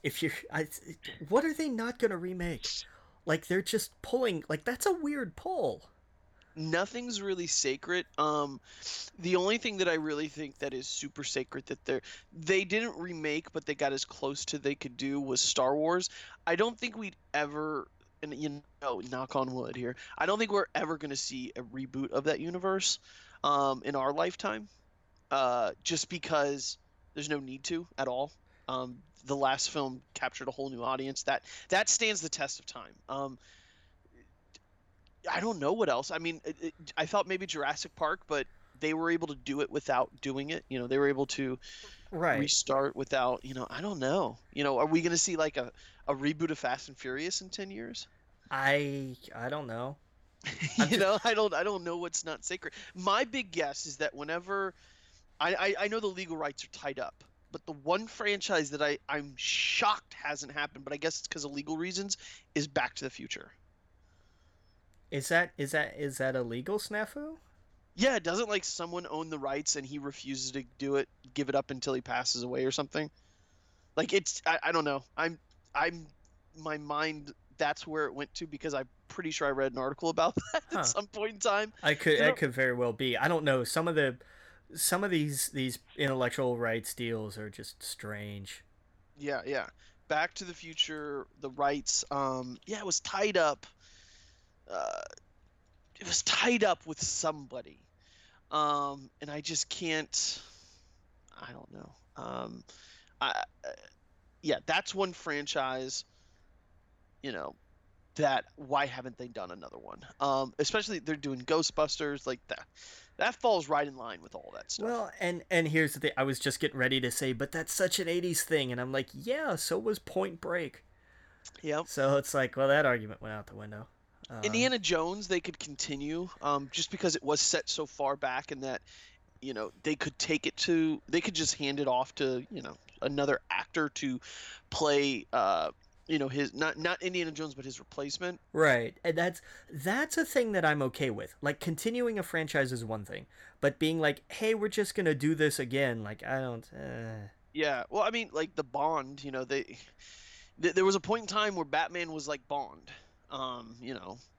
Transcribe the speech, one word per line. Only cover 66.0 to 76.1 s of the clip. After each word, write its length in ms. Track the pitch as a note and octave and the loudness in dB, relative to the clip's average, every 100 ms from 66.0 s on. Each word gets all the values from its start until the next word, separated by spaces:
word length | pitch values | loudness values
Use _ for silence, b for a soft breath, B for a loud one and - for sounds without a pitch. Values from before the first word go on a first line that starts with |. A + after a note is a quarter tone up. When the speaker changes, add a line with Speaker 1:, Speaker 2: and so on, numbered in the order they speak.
| D3 C3 | -4 0
Speaker 1:
that 180 | C3 C3 | 0 0
a 60 | |
legal 380 | A#2+ A#2 C3 G#3 | -2 -4 -2 -2
snafu? 580 | - G#3 G#3+ C#4+ D4+ D#4+ _ - - - _ - | -2 -4 -4 -6 -10 -12 _ -20 -20 -20 _ 2
Speaker 2:
Yeah, 240 | B3+ A#3 | 4 4
doesn't, 300 | E3 F#3+ A3+ | 0 0 0
like, 160 | G#3 - | 0 -2
someone 420 | - E3+ F3 F3+ | -6 -4 -6 -4
own 200 | D#3 D#3+ | -6 -4
the 100 | D3+ | -4
rights 380 | C3+ C#3 D3 D3 | -2 -2 0 -2
and 80 | C3+ | -4
he 140 | D3 | -8
refuses 520 | C#3 - C3+ C3+ C3 | -8 -8 -8 -6 -4
to 120 | C3+ B2+ - | -6 -10 -6
do 200 | C#3 C#3 | 0 2
it, 100 | - _ C3 | 0 _ -8
give 160 | - C3+ | -4 2
it 60 | C#3 | 2
up 160 | - | 0
until 220 | C3 C#3+ | -4 -2
he 80 | C3 | -2
passes 420 | B2+ B2 B2 B2 | -2 -2 0 -2
away 220 | B2 C3 C3 | -2 0 0
or 60 | |
something? 380 | C#3+ C#3 D#3 D3+ b b b b b b b b - | 0 -2 -2 -4 b b b b b b b b -2
Like, 160 | D#3 | 2
it's, 300 | G3 E3 - - | 2 2 -2 0
I, 140 | E3 | 2
I 80 | D#3+ | 4
don't 100 | E3 | 2
know. 200 | D3+ C#3 - - | 2 0 -4 -2
I'm, 240 | E3 E3 _ - _ | -2 -2 _ -20 _
I'm, 340 | C#3+ E3 E3+ D#3 | 0 0 0 -16